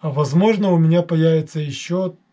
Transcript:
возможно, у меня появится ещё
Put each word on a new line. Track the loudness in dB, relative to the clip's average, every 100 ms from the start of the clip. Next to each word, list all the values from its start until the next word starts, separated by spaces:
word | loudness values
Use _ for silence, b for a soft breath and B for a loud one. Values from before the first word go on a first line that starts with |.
возможно, | -6 -4 0 2 2 2 2
у | 2
меня | 4 2
появится | 0 0 2 2 -2 -8
ещё | -8 -10 -6 -4 -4 -8 _